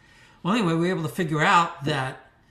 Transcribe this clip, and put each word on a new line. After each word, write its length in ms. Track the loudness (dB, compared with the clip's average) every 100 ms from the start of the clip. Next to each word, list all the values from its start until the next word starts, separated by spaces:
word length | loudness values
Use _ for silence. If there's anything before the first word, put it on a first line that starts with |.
| _ -20 -20 -8
Well, 120 | -2
anyway, 200 | 0 2
we 60 | 0 0
were 80 | -2
able 80 |
to 100 | -4
figure 280 | -4 -2 0
out 420 | 4 4 2 -2
that, 360 | -4 -4 -4 -10 -20 _ _